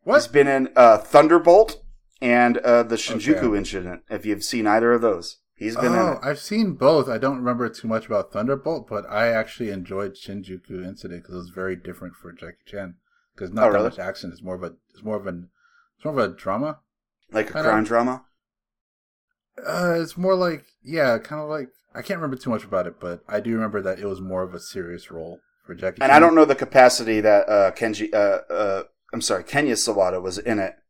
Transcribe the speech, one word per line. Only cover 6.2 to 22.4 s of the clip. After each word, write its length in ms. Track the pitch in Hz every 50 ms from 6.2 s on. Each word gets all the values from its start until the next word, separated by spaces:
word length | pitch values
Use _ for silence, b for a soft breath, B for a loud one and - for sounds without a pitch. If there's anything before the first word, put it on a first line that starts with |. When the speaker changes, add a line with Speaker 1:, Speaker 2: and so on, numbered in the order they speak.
Speaker 1:
I've 180 | - 139 151 139
seen 340 | - - 208 220 226 190 156
both. 340 | - 123 139 160 151 123
I 100 | 135 117
don't 200 | 110 131 135 139
remember 320 | 131 123 123 120 120 123 113
too 180 | - - -
much 200 | 113 110 110 -
about 260 | - 110 101 95 - -
Thunderbolt, 560 | 101 110 127 139 135 - 151 165 139 117 _
but 160 | 110 104 101 -
I 180 | 104 104 117 117
actually 400 | 113 110 110 - - - 123 107
enjoyed 480 | 98 95 87 - 98 95 104 95 95
Shinjuku 680 | - - - 98 101 92 92 92 90 _ _ 98 90 90
Incident 400 | 92 98 - - 92 87 87 _
'cause 100 | - 90
it 40 |
was 100 | 90 87 90
very 280 | 90 92 92 95 92
different 360 | 90 _ 92 87 - 92 87 90
for 180 | _ - 90 90
Jackie 240 | - - 82 - _ _
Chan. 300 | - 104 101 95 92 90 _ _ _ _ _ _ _ _
'Cause 140 | - 98 90 98
not 160 | 110 127 113
Speaker 2:
Oh, 20 |
Speaker 1:
that 60 | 101
Speaker 2:
really? 120 | 101 107 120
Speaker 1:
much 80 | - -
action. 320 | 90 95 95 - - 87 85
It's 80 | - -
more 120 | 92 92
of 80 | 90 92
a, 100 | 85 - _ _ _
it's 120 | _ _
more 140 | 104 107 107
of 120 | 104 98
an, 200 | 98 87 85 87 _ _ _ _ _ _ _ _ _ _
it's 80 | _ _
more 100 | 151 151
of 180 | 135 110 92
a 40 | 85
drama. 440 | - - 95 95 220 - 311 294 _ _ _ _ _ _ _ _ _ _ _
Speaker 2:
Like 200 | - 110 107 -
a 20 | -
Speaker 1:
Kinda. 160 | - 123 113
Speaker 2:
crime 140 | 110 110 107
drama? 400 | 107 117 117 120 127 127 127 _ _ _ _ _ _ _ _ _ _ _ _ _ _ _ _ _ _ _ _ _ _ _ _ _ _ _ - -
Speaker 1:
Uh, 300 | - 165 175 180 175 170 170
it's 160 | 165 160 -
more 180 | 175 180 190 190
like, 300 | 185 180 175 165 147 _ _ _ _ _
yeah, 340 | 120 160 165 143 127 117
kinda 260 | 110 - - 151 151 151
like, 240 | 151 156 151 131 127 _ _ _ _ _
I 80 | -
can't 160 | 127 - 196 170
remember 160 | 165 139 131
too 140 | 127